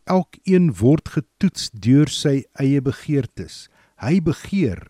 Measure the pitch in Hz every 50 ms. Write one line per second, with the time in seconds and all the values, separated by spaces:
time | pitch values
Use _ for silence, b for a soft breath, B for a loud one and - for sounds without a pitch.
0 | _ - 180 185 175 - _ - _ - 185 180 180 165 104 87 104 127 156 160
1 | - - - 151 - _ _ - - 92 - - - - - 104 92 117 131 143
2 | 151 143 - - - 151 139 139 - - _ - 139 135 143 143 127 139 - -
3 | - - 151 139 120 - _ - 90 78 - - - - b b b b b b
4 | - 123 170 196 160 170 143 - - - 196 196 170 117 87 - - -